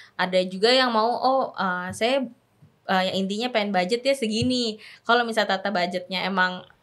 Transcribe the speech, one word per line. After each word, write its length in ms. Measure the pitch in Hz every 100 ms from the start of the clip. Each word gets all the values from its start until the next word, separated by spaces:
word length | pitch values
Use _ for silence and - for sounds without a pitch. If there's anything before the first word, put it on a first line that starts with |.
| -
Ada 280 | - 180 185
juga 260 | 185 190 220
yang 200 | 254 254
mau, 160 | 220 226
"Oh, 340 | 240 262 269 -
eh, 380 | - 190 180 185
saya, 300 | - 226 269 233 - _ _ - _
eh, 180 | - 185
yang 120 | 185 185
intinya 280 | 190 208 247
pengen 220 | 220 202
budget 260 | 190 180 233
ya 100 | 269
segini." 680 | 269 220 220 247 254 226 214 - -
Kalau 220 | - 240
misal 200 | 233 226
tata 260 | 202 190 196
budgetnya 520 | 185 180 185 - 185
emang, 380 | 180 190 185 185 - _